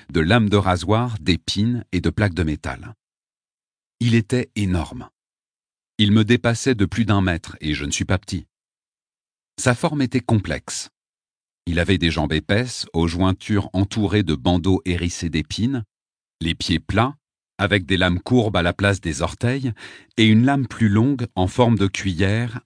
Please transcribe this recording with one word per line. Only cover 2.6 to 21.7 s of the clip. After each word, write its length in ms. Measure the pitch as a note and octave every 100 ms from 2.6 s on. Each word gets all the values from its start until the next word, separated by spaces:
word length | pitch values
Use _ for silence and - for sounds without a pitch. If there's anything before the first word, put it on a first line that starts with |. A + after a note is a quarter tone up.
| D2+ B1 A2+ - _ _ _ _ _ _ _ _ _ _
Il 160 | A#2 A#2
était 360 | G#2+ B2+ A#2+ -
énorme. 540 | G2 F2+ D#2+ - - _ _ _ _ _ _ _ _ -
Il 140 | G#2
me 120 | A2
dépassait 520 | G#2+ A#2+ A#2+ A#2 C#3 A#2+
de 100 | F#2+
plus 200 | - A2
d'un 160 | G2+
mètre, 360 | F#2 E2 - -
et 120 | D#2
je 120 | D2+ D2
ne 60 |
suis 140 | D#2 E2+
pas 120 | F#2+
petit. 300 | - F2 - _ _ _ _ _ _ _ _ _ _ -
Sa 140 | C3 A#2+
forme 260 | E3+ D3+
était 180 | B2+ B2+
complexe. 720 | - A2+ F2 C2+ - - - _ _ _ _ _ _ _ -
Il 100 | E2
avait 220 | E2+ F#2
des 100 | E2
jambes 240 | D#2 D2+
épaisses, 540 | D#2 - G#2 B2 - -
aux 140 | E2 E2+
jointures 600 | F2 F#2+ F#2+ - G#2 F#2
entourées 500 | F#2 G2 A2+ G2+ G#2
de 120 | F2 D2
bandeaux 460 | B2 F2+ E2+ F2+
hérissés 460 | - F2 F2 - E2+
d'épines, 560 | D#2 D2+ - A#2 C3+ G#2 _ _ _ _ _
les 140 | E2 E2
pieds 240 | - D#2+
plats, 360 | - G2+ B2+ D3 _ _ _ -
avec 260 | G2 G#2 F#2
des 120 | F#2
lames 220 | F2+ F2+
courbes 380 | - B2+ G#2+ F#2
à 60 |
la 100 | E2+
place 260 | E2+ G2+ G2
des 220 | F2 C#2+
orteils, 500 | D#2+ - A#2 C3+ C3 G#2+ - - _ -
et 80 | A2
une 180 | A2
lame 240 | B2+ C#3 B2+
plus 220 | - A2+
longue 380 | G2+ B2+ C3+ A#2+ -
en 100 | F#2
forme 320 | - A#2